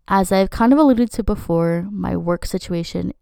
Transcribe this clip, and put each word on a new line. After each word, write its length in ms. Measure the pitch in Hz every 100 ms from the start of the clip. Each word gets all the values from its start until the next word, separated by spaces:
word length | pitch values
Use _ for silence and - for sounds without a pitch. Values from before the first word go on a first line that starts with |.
| -
As 240 | 196 185
I've 160 | 190 190
kind 240 | - 233
of 60 | 277
alluded 340 | 294 233 240
to 100 | -
before, 640 | 208 208 - 165 170 170 196
my 260 | 202 185 175
work 300 | 165 175 -
situation 680 | 190 - 170 165 180 180 -